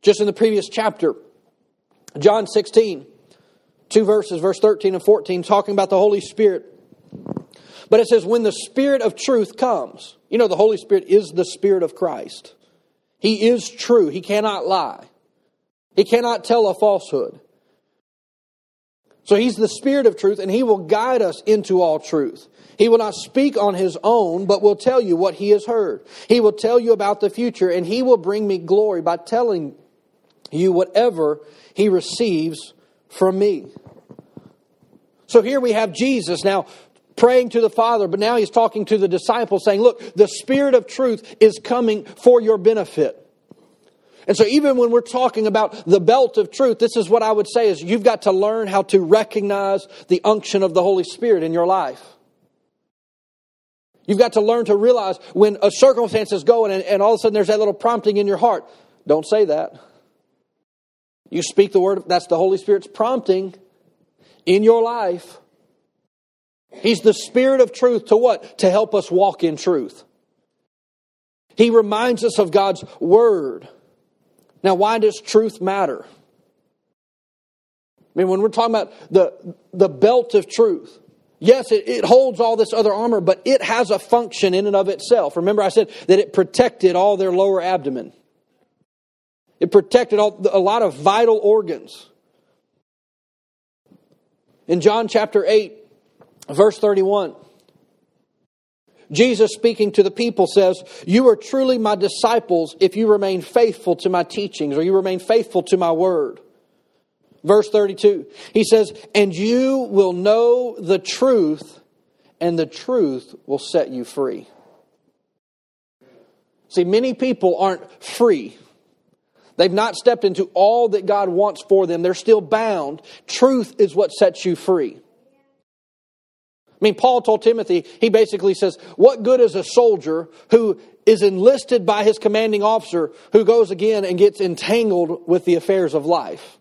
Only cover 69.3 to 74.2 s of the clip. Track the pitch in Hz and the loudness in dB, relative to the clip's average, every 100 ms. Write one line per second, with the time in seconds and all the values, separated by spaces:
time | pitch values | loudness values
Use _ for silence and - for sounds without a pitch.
69.3 | 185 165 151 - 165 120 - _ _ _ | 0 -4 -2 -2 -2 -4 -14 _ _ _
70.3 | _ _ _ _ _ _ _ _ _ _ | _ _ _ _ _ _ _ _ _ _
71.3 | _ _ - 233 226 214 208 247 240 233 | _ _ 2 4 4 2 -2 -2 -2 -2
72.3 | 220 190 196 196 185 - - 165 202 233 | -2 0 2 0 -2 -10 -10 2 4 4
73.3 | 196 139 87 - _ _ _ _ _ | 0 -4 -10 -16 _ _ _ _ _